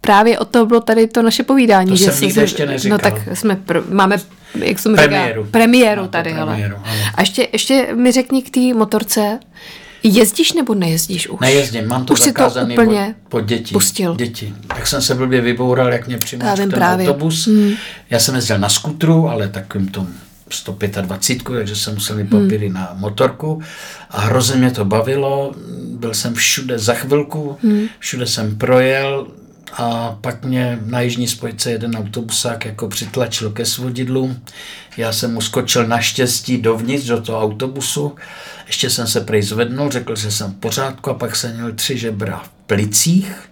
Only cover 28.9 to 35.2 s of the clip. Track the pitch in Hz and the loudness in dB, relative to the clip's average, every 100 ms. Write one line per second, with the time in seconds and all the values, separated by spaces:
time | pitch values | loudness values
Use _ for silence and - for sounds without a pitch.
28.9 | 135 139 139 - - - - - - 120 | 2 0 -4 -8 -16 -20 -20 -16 -6 -4
29.9 | 117 117 107 127 120 127 127 123 120 107 | -2 -4 -6 -8 -6 -2 0 0 -2 -4
30.9 | 123 123 120 120 - 117 107 123 117 117 | -2 -2 -2 -4 -4 -8 -6 -4 -4 -4
31.9 | 113 104 120 113 - 123 113 113 104 107 | -6 -6 -8 -4 -4 -4 -4 -8 -8 -8
32.9 | - 104 - 117 - 110 104 117 - 127 | -6 -6 -4 -4 -4 -6 -4 -6 -4 -6
33.9 | 120 131 131 131 127 - - - - - | -4 -2 -2 -2 -6 -14 -20 -18 -20 -16
34.9 | - 113 107 | -6 -4 -2